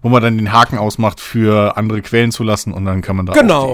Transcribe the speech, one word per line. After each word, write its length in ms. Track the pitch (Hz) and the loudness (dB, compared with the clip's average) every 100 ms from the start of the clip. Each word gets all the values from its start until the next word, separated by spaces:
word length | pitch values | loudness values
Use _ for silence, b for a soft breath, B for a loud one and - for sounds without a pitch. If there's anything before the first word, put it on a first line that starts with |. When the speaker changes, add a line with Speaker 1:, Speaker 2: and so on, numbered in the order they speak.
Speaker 1:
wo 60 | 120 | 2
man 140 | 123 | 2
dann 140 | 117 113 | 2 0
den 140 | 107 | 2
Haken 260 | 113 120 113 | 2 2 0
ausmacht, 420 | 107 - 110 - | -4 -2 -2 -2
für 560 | - 120 110 107 104 - | -8 0 2 4 2 0
andere 240 | 110 107 | -2 -4
Quellen 280 | 95 117 117 | -2 0 0
zu 120 | - | 0
lassen 280 | 110 107 - | -2 -2 -4
und 120 | 90 | -6
dann 180 | 95 92 | -4 -4
kann 140 | - 95 | -2 -4
man 100 | 92 | 0
da 60 | |
Speaker 2:
Genau, 300 | - 240 156 135 | 2 4 2 0